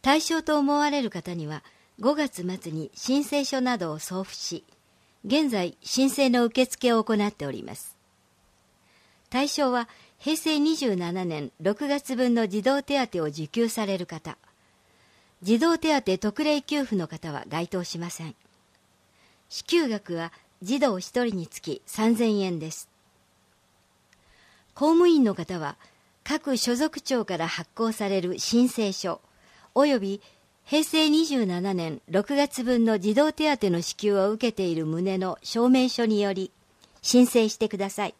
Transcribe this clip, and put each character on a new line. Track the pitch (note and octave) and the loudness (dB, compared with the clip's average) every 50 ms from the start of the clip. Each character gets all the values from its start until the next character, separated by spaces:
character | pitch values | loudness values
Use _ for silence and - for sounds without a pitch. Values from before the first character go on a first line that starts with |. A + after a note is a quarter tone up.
対 | - C4 C#4+ D#4 | 4 4 2 2
象 | D#4 - E4 D#4+ | 2 0 -2 -2
と | D#4 - D4+ | 0 2 2
思 | D4 C#4 C#4 D4 | 2 2 2 2
わ | D4 D4 D4 | 2 2 2
れ | C#4+ C#4+ | 0 0
る | B3+ G#3+ | -2 -4
方 | - F3 - - F3 | -6 -8 -8 -8 -8
に | E3+ D#3 | -8 -8
は、 | D3 D3+ D3+ _ - _ _ _ _ _ - | -8 -10 -12 _ -18 _ _ _ _ _ -2
五 | G3+ B3+ D4 | 0 0 2
月 | D4 D4+ C4 - - F3 F3+ F#3 F#3 | 2 -2 -4 -4 -6 -6 -6 -6 -6
末 | - E3+ | -8 -8
に | D#3 D#3+ D#3 - _ | -8 -8 -8 -10 _
申 | - - - C4 C#4+ C#4+ | -10 -4 0 0 0 0
請 | - D4 C#4+ C#4 | 0 -2 -2 -2
書 | - C#4 C4 | -2 -2 -2
な | B3+ B3+ B3 | 0 0 0
ど | G#3 F3+ E3 | -2 -4 -6
を | D3+ D#3 | -6 -8
送 | - - F3+ F#3 F#3+ | -8 -8 -6 -6 -6
付 | - - | -8 -10
し、 | - - - E3+ - _ _ _ _ _ _ _ _ _ _ _ _ - | -12 -10 -10 -10 -10 _ _ _ _ _ _ _ _ _ _ _ _ -4
現 | G3 B3+ D4+ D#4 C#4 | 0 2 2 2 2
在 | A3+ G3+ F3+ F3 - _ - | 0 0 -2 -2 -6 _ -10
申 | - - B3+ C4+ C4+ | -4 0 2 2 2
請 | C#4 - C#4 C4 | 4 2 2 4
の | A#3+ B3 A#3+ | 4 4 2
受 | A#3 A3+ C4 B3+ | 2 2 2 0
付 | B3+ - _ - B3 A#3 | 0 0 _ 0 2 2
を | A3+ G#3+ | 2 2
行 | - A3 | 2 0
っ | G#3 G3+ G#3 | 0 0 -2
て | G3+ _ C#3+ | -2 _ -8
お | C#3 | -8
り | B2+ G#2+ A#1 | -8 -8 -10
ま | - G#2+ | -14 -14
す。 | - - - - _ _ _ _ _ _ _ _ _ _ _ _ _ _ _ _ _ _ _ _ _ _ _ _ _ _ _ | -14 -16 -18 -20 _ _ _ _ _ _ _ _ _ _ _ _ _ _ _ _ _ _ _ _ _ _ _ _ _ _ _
対 | - B3 C#4 C#4+ | -2 0 0 0
象 | - - C#4+ B3+ B3 | 0 0 0 2 2
は、 | B3 A#3 - - - - _ _ | 0 -2 -4 -12 -20 -20 _ _
平 | _ - C4+ D#4+ | _ -4 -2 -2
成 | D#4 - D#4+ D#4 D4 | 0 0 0 2 2
二 | D4 D#4 D#4+ | 2 2 2
十 | D#4 C#4+ A#3+ G3 | 2 0 0 0
七 | F3+ F3 E3+ F3 F#3+ F3+ | 0 -2 -4 -4 -4 -4
年 | F3 D#3+ D3+ D3 B2 _ _ | -4 -4 -6 -8 -10 _ _
六 | D#3 F#3 G#3 G#3 D4 C#4 | -2 -2 -2 0 -2 -2
月 | C#4+ C#4+ C#4 - C4+ | -2 -2 -2 -4 -2
分 | A#3 B3+ B3 A#3 | 0 2 2 4
の | A#3 A3+ | 2 2
児 | G3 F#3 G#3+ G3 | 0 -2 0 0
童 | B3+ C4+ C#4+ C#4 | 2 0 0 0
手 | - C#4+ C#4 B3+ | -2 0 0 0
当 | A#3 - F3 D#3+ | -2 -2 -4 -4
を | |
受 | D3+ C#3+ D#3+ D#3 | -4 -4 -6 -10
給 | D3 - A#3 A#3 | -6 -2 -2 -2
さ | A3+ - A#3+ G#3+ | 0 -2 -4 -2
れ | G3 G3 | -2 -2
る | F3+ F3+ | -4 -4
方、 | - E3+ D#3+ _ E3+ - _ _ _ _ _ _ _ _ _ _ _ _ _ _ _ _ _ _ _ _ _ | -8 -10 -14 _ -14 -16 _ _ _ _ _ _ _ _ _ _ _ _ _ _ _ _ _ _ _ _ _
児 | F3+ F#3 A3+ A#3 | 0 2 2 4
童 | D#4 E4+ E4+ | 4 4 2
手 | E4 - D#4+ D4+ C#4 | 2 2 2 2 2
当 | - - F#3+ | 2 0 -2
特 | F#3+ - G#3+ G3+ - D4+ | 0 0 -4 -2 0 0
例 | D4+ D4+ D4 | 2 2 0
給 | C4+ - D4+ D4 C4+ | 0 -2 -2 -2 -2
付 | - G#3+ | 0 -2
の | F#3 E3+ D3+ | -2 -2 -4
方 | - D#3 - E3 D3 | -10 -12 -10 -8 -8
は | C3 - - | -8 -10 -6
該 | D3+ D#3+ E3+ | -6 -6 -4
当 | E3+ - F#3 F3 | -4 -4 -6 -6
し | - - E3 | -6 -8 -8
ま | E3+ F3 | -8 -8
せ | - - D#3+ | -10 -12 -12
ん。 | D#3 - _ _ _ _ _ _ _ _ _ _ _ _ _ _ _ _ _ _ _ _ _ _ _ | -14 -14 _ _ _ _ _ _ _ _ _ _ _ _ _ _ _ _ _ _ _ _ _ _ _
支 | - - - | -14 -14 -4
給 | - E4 F4 D#4+ B3+ | 0 2 2 2 2
額 | A3 G3+ _ - F3 | -2 -4 _ -6 -6
は | E3 E3 E3 - - _ _ _ _ | -6 -6 -8 -10 -18 _ _ _ _
児 | - F3+ C4 C#4+ | -6 -4 0 2
童 | D4 C4 G#3 F3+ | 2 2 0 -2
一 | F3+ - - B3 B3 | -6 -4 -2 -2 -2
人 | A#3 G3+ | 0 -2
に | F#3 E3 | -6 -8
つ | - - - | -10 -14 -14
き | - - C#3+ - _ | -10 -10 -10 -10 _
三 | - - - A3 A3+ A#3 | -12 -4 0 2 2 2
千 | A3 A#3 A3 G#3+ G3+ | 4 2 2 2 0
円 | G3 F#3 F3 D#3+ | 0 -2 -2 -4
で | D#3 D#3+ | -6 -8
す。 | D#3 - - _ _ _ _ _ _ _ _ _ _ _ _ _ _ _ _ _ _ _ _ _ _ _ _ _ _ _ _ _ _ _ _ _ _ _ _ _ _ | -12 -14 -16 _ _ _ _ _ _ _ _ _ _ _ _ _ _ _ _ _ _ _ _ _ _ _ _ _ _ _ _ _ _ _ _ _ _ _ _ _ _
公 | - C#4 D4+ | 0 2 4
務 | E4 E4+ F4+ F4 | 6 6 6 6
員 | E4 D4+ B3+ | 8 6 6
の | G#3+ F#3+ | 4 2
方 | - E3 - F#3 E3+ | -2 -6 -6 -6 -6
は、 | D#3 C#3+ - _ - - _ _ _ _ _ _ _ | -6 -8 -8 _ -20 -20 _ _ _ _ _ _ _
各 | - C#4+ D#4 - D4 C4 | -4 -4 -4 -2 -2 -2
所 | A3 - A#3+ A#3+ | 0 0 0 0
属 | A#3+ D4+ D#4 - - | 0 0 -2 -2 -6
庁 | _ - C4 A#3+ G#3 | _ -2 -2 -2 -2
か | - F#3+ | -2 -4
ら | D#3 E3 | -4 -4
発 | E3 - - E3+ _ _ | -4 -4 -8 -10 _ _
行 | - A3+ A3+ | -2 -2 -2
さ | A3 - G#3+ | -2 -2 -2
れ | G3 G3 F#3+ | 0 0 0
る | F3 F3+ F#3 - | 0 -2 -4 -4
申 | - - A#3 A#3 B3 | -4 2 4 4 4
請 | B3 - - A3 G3+ F#3 | 4 2 0 -2 -2 -2
書、 | - - F#3 D#3 - _ _ _ _ _ _ _ - - - _ B3+ | -4 -6 -6 -6 -6 _ _ _ _ _ _ _ -20 -20 -4 _ 2
お | C#4+ | 4
よ | D4 C#4 A#3 | 4 4 0
び | F#3+ G3 G3 G3+ - - _ _ _ _ _ _ _ | 0 -4 -6 -6 -10 -20 _ _ _ _ _ _ _
平 | - C#4 D4+ D#4 | 0 0 0 0
成 | - - D#4+ D#4 | 2 2 2 4
二 | D#4 D4 D#4 E4 | 4 4 4 2
十 | D#4 C#4+ B3+ A3+ | 2 0 0 0
七 | F#3 F3 F3 F3+ G3 F#3+ | 0 -2 -2 -2 -2 -2
年 | F3+ E3 D#3+ D#3+ - _ - | -2 -4 -6 -8 -10 _ -2
六 | D#3+ F#3+ G#3 - C#4+ | -2 -2 0 2 2
月 | C#4 C#4+ C#4+ - - A#3+ | 2 2 0 0 -4 0
分 | A#3+ B3+ A#3+ A3+ | 0 2 4 4
の | A3+ A3 | 4 2
児 | G3+ F3+ G#3+ G#3+ | 2 0 2 4
童 | A#3 D4 D#4 | 4 4 2
手 | D4+ - D#4 D4+ C#4+ | 2 0 0 0 0
当 | - - G3 | 0 0 0
の | E3+ E3+ E3+ | 0 0 -2
支 | - - | -6 -8
給 | - - G#3 G3+ | -4 0 0 2
を | G3 F#3+ G3+ | 2 2 2
受 | A3 A3 - | 0 0 -2
け | A#3 | -2
て | A3 - F#3+ | -2 -2 -2
い | F3 E3 | -2 -2
る | D#3+ D#3+ | -2 -2
旨 | D#3 D#3+ E3 F3+ G3 F#3+ F#3 | -2 -2 -2 -2 -2 -2 -2
の | F#3 F#3 - - _ | -4 -4 -6 -8 _
証 | - - A#3 A#3+ B3 | -6 -2 2 4 6
明 | B3+ C4 B3+ | 6 6 4
書 | B3+ - - A#3 | 2 0 0 0
に | A3 G#3+ G#3 | 0 2 2
よ | G3+ G3 G3 | 0 0 -2
り | G3 F#3+ - _ _ _ _ _ _ _ _ _ _ - | -4 -6 -8 _ _ _ _ _ _ _ _ _ _ -4
申 | - - B3 B3+ | 4 6 8 6
請 | A#3+ - A#3+ A3 | 8 6 4 4
し | G#3+ - | 4 0
て | - A3 G#3+ | -2 -4 -4
く | - | -2
だ | F3+ G3 G3 | -4 -6 -6
さ | - - G#3 | -4 -6 -6
い。 | E3+ - | -6 -6